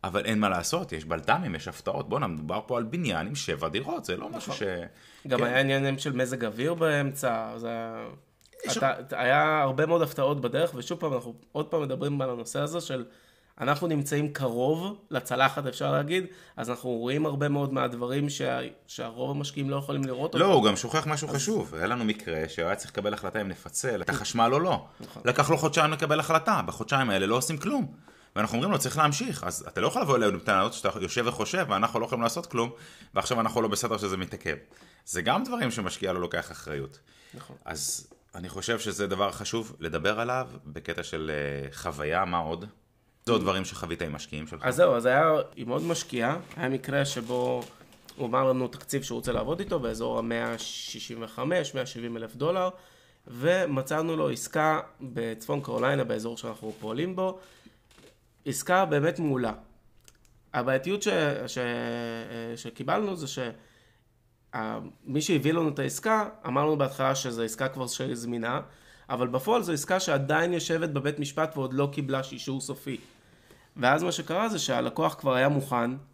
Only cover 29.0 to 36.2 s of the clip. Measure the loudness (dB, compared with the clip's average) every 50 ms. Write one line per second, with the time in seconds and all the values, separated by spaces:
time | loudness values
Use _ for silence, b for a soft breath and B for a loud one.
29 | 4 4 4 2 -2 -4 -4 -4 -4 -4 -4 -4 -8 -6 -2 2 2 2 2 2
30 | 2 4 4 6 6 4 4 2 2 4 4 4 4 2 0 0 -2 -2 0 0
31 | -4 -2 0 0 0 0 0 0 -4 -2 0 -2 0 2 2 2 2 2 2 0
32 | 0 0 -2 0 0 0 0 -2 -6 -2 0 0 0 0 B B B B B B
33 | B B -2 0 0 2 2 2 2 2 2 2 2 2 0 0 0 0 -2 0
34 | 0 -2 -2 -2 -4 -6 -8 -8 -6 -6 -6 -6 -8 _ B B B B B B
35 | B -6 -4 -2 2 2 2 2 2 -2 -2 -2 -2 -2 -2 -2 -4 -4 -4 -2
36 | -2 0 0 0